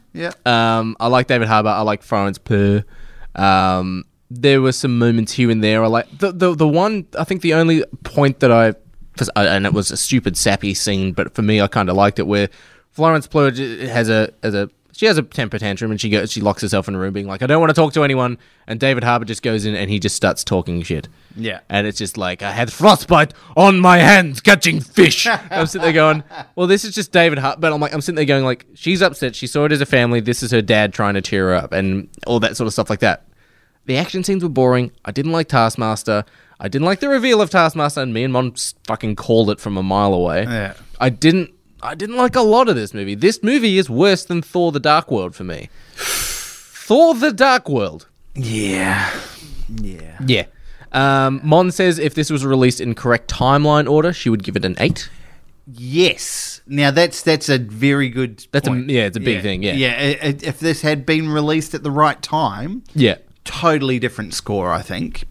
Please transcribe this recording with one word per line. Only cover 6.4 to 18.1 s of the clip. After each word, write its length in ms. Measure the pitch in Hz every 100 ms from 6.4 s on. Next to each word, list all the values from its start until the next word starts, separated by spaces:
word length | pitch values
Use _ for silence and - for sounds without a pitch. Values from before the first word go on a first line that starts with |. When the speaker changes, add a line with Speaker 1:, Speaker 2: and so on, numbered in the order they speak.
| 185
Speaker 2:
the 140 | 156 156
one, 380 | 156 202 214 - -
I 60 |
think 160 | 160 190
the 140 | 170
only 280 | 156 165 160 - -
point 360 | - - 139 131
that 120 | 131
I, 220 | 117 113 104 _ - - -
'cause 140 | 117
I, 120 | - 101
and 180 | 98
it 80 | 98
was 180 | 104 95
a 60 | -
stupid 400 | - 127 104 90
sappy 380 | - 101 101
scene, 380 | 95 - 98 95
but 200 | 90 95
for 60 | -
me, 220 | 107 107
I 60 | 101
kinda 260 | - 92
liked 240 | 92 101 104
it, 80 | 85
where 240 | 104 101 - - _ _
Florence 360 | - 160 160 -
Pugh 240 | 156 139
j-, 360 | 123 131 113 127
has 240 | 120 113
a, 200 | 110 107 -
has 120 | 110
a, 140 | 101 101 _ _
she 140 | - 220
has 100 | 160
a 60 |
temper 360 | 123 - 113 107
tantrum 320 | 107 98 113
and 80 | 107
she 120 | 113
goes, 200 | 104 101
she 120 | -
locks 180 | 104 98
herself 260 | 104 98 92
in 80 |
a 40 | 98
room 160 | 95
being 120 | 98 98
like, 160 | 98
"I 40 | 127
don't 120 | 151
wanna 140 | 160
talk 220 | 156 156
to 100 | 156
anyone." 320 | 143